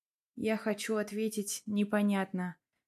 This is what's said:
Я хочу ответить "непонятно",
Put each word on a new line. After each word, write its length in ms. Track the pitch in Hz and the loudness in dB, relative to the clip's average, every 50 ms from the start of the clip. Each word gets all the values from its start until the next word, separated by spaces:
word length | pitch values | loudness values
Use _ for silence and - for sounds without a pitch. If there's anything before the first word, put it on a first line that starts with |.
| _ _ _ _ _ _ _ | _ _ _ _ _ _ _
Я 220 | - - 220 220 214 | -4 -2 0 0 0
хочу 380 | - 220 208 208 - - 220 | 0 -2 -2 -2 -2 -2 0
ответить 680 | 214 208 208 208 214 220 220 214 214 202 202 - - - | 0 -2 -2 -2 -2 -2 -2 0 -2 -4 -4 -4 -8 -6
"непонятно", 920 | 214 208 202 208 208 214 208 208 202 202 196 190 190 - 180 180 180 170 - _ _ _ _ _ | -2 0 0 2 2 4 4 4 4 4 2 0 0 -2 -4 -4 -4 -6 -10 _ _ _ _ _